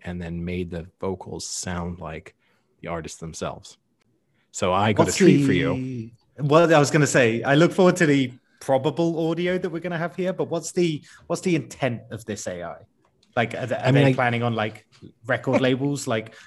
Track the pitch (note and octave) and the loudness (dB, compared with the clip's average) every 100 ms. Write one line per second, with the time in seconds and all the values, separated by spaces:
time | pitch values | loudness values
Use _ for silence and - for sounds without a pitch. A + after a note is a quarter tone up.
0 | - F2+ E2+ E2+ F2 F2+ F2 E2+ E2+ - | -10 -10 -8 -8 -6 -6 -6 -10 -12 -10
1 | F#2+ F#2 - E2+ - - F#2 F2 F2 F2 | -8 -8 -10 -12 -10 -10 -8 -6 -8 -10
2 | D#2+ D#2 - _ _ _ _ _ - E2+ | -12 -14 -16 _ _ _ _ _ -10 -10
3 | D#2 - E2 - D#2+ - - - _ _ | -10 -14 -14 -10 -10 -10 -18 -20 _ _
4 | _ _ _ _ _ - F#2+ F#2 G#2+ G#2+ | _ _ _ _ _ -4 0 2 2 2
5 | - - F3+ C#3+ C#3 C3+ - C3 C3 B2 | 0 6 6 6 4 2 0 -2 -6 -10
6 | A2+ - _ - D3 D#3 E3+ D#3 C#3 D#3 | -12 -16 _ -6 4 6 6 6 4 4
7 | C#3 D#3 A#2 A#2 A#2+ C#3+ E3+ E3+ F3+ F3+ | 4 4 4 2 2 4 4 6 4 4
8 | D#3+ C#3+ B2+ B2 _ _ - C3+ D3+ D3 | 2 2 0 -6 _ _ -2 0 0 0
9 | E3+ D#3+ E3 E3+ F3 F#3 F#3 D#3+ F3 E3 | -2 0 -2 -2 -2 -4 -4 -8 -8 -6
10 | E3+ E3+ F#3 F3 C3 E3 D#3 F#3 F3 D3+ | -6 -6 -6 -4 -4 -4 -6 -2 -2 -2
11 | - - - E3 F#3+ D#3+ B2 - C3 A2+ | -10 -18 -8 -4 0 0 -2 -4 -4 -4
12 | - G#2+ - G2+ - F2+ E2+ D2+ - _ | -10 -14 -10 -10 -8 -10 -12 -14 -20 _
13 | _ _ _ A#2+ A#2 E2 A#2+ B2+ C3 C#3 | _ _ _ -4 -2 -4 -6 -2 2 4
14 | C#3 C3 B2 A#2 A#2+ A2 G#2+ G#2+ _ _ | 4 4 0 0 -2 -2 -4 -6 _ _
15 | - _ A2+ B2 - C3 C3 C3 C#3+ C#3+ | -20 _ -4 -4 0 2 2 0 -2 -4
16 | - A2 G#2+ - | -2 -4 -4 -18